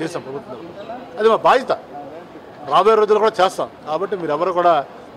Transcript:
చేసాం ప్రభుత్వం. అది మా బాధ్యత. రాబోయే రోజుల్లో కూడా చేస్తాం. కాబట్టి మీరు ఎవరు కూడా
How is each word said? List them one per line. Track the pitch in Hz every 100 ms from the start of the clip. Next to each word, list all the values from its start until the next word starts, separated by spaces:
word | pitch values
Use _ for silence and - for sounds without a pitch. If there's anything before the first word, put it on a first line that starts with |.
చేసాం | 160 151
ప్రభుత్వం. | 127 139 - 165 170 - - 247 - 202
అది | 220
మా | 202
బాధ్యత. | 160 247 220 - - - - 165 175 151 - - -
రాబోయే | 151 196 220
రోజుల్లో | 208 214
కూడా | 220 - 185
చేస్తాం. | 180 131 - 143
కాబట్టి | 160 - 196
మీరు | 165
ఎవరు | 147 180
కూడా | 180 175 156 135 - -